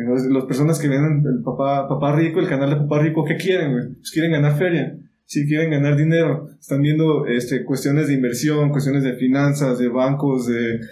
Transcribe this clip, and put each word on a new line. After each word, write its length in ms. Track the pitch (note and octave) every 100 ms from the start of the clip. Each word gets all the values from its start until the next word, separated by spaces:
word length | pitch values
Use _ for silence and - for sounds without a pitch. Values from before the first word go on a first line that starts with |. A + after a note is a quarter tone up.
| A#2
¿no? 100 | B2+
Las 300 | C3 C3+ C3
personas 340 | B2+ D3+ D3+
que 100 | D3
ven 340 | C3+ D#3 C#3+
el 200 | B2+ B2 A#2
papá, 420 | B2 C#3 C#3 -
papá 260 | C3+ C#3+
rico, 260 | D3+ E3 E3+
el 80 | C#3+
canal 220 | C3+ C#3
de 40 | C#3
papá 240 | D3 D3
rico, 240 | D#3 E3
¿qué 140 | D3 D#3+
quieren, 340 | G3 F#3 D3+
güey? 160 | B2 A2+
Pues 180 | - -
quieren 220 | D#3+ E3
ganar 240 | D#3 D3 C#3+
feria, 400 | F3+ E3+ - - - _
sí, 240 | _ D3+ D3
quieren 240 | D3+ E3
ganar 240 | D3 C#3+ D3
dinero. 540 | D#3 E3 D#3+ C#3 - -
Están 220 | - C#3
viendo, 440 | D3 D#3 D#3+ D3 -
este, 380 | A#2+ A#2+ C3
cuestiones 460 | A#2+ C3 C#3 C#3+ D3
de 60 | C#3
inversión, 540 | B2 A2+ D3+ D3+ D3
cuestiones 340 | C#3+ C3+ C#3
de 100 | C3
finanzas, 680 | A#2 B2+ C3+ C#3+ C#3+ C#3 A#2+
de 80 | B2
bancos, 580 | A#2+ C3 C#3+ D3 C3 A#2+
de, 340 | A#2 A#2 A2+ -